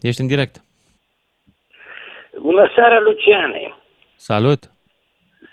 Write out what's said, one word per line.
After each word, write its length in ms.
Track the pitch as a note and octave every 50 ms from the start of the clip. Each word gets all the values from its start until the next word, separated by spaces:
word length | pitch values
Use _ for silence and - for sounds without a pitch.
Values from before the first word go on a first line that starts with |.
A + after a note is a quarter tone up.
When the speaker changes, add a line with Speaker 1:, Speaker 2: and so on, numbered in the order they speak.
Speaker 1:
ești 200 | - A#2+ A#2+ -
în 60 | C3
direct. 280 | C3 C#3+ C#3 C3 - - - _ _ _ _ _ _ _ _ _ _ _ _ _ _ _ _ _ _ _ _ _ _ _ - - - - - - - - - - _ - -
Speaker 2:
Bună 300 | - D3+ F3+ G3+ A3 - -
seara, 240 | A#3+ A#3+ A#3 A#3 A3
Luciane. 720 | G#3+ A3 G#3+ - - A#3 G#3 F#3+ D#3+ C3 F#2 - - - - _ _ _ _ _ _ _ _
Speaker 1:
Salut. 440 | _ - - A2 G#2+ A2+ C#3 D3 - - _ _ _ _ _ _ _ _ _ _ _ _ _ _ _ - -